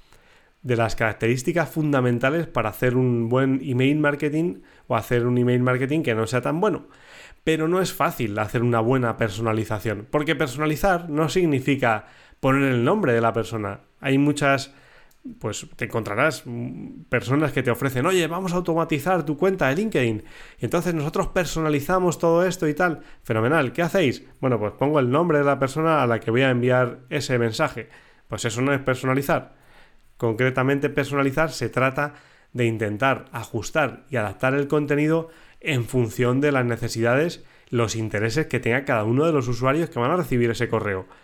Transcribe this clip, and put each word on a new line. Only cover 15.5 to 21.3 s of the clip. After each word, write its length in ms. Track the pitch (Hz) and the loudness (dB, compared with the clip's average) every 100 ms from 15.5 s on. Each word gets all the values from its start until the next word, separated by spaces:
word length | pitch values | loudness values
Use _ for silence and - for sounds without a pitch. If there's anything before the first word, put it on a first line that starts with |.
| 104 - - | -8 -12 -10
te 80 | |
encontrarás, 580 | 120 117 107 104 156 - | -6 -4 -4 0 0 -2
mm, 600 | 127 120 127 - - - - | -10 -10 -8 -10 -14 -14 -4
personas 440 | 123 120 139 151 | -2 0 0 0
que 100 | 139 | 0
te 80 | 123 | 0
ofrecen, 360 | 113 139 123 165 | 0 -2 0 2
"Oye, 200 | 185 160 | 2 0
vamos 260 | 175 190 | -2 -4
a 40 | 180 | -2
automatizar 680 | 175 165 165 151 180 180 | 0 0 0 -2 0 0
tu 120 | 151 143 | 0 0
cuenta 320 | 190 185 135 | 2 2 0
de 80 | 156 | 0
LinkedIn, 480 | 220 156 117 107 - - - - | 0 0 0 -2 -8 -20 -20 -8
y 40 | |
entonces 300 | 113 175 170 | -2 0 0
nosotros 340 | 165 147 190 | -2 -2 -2
personalizamos 920 | - | -2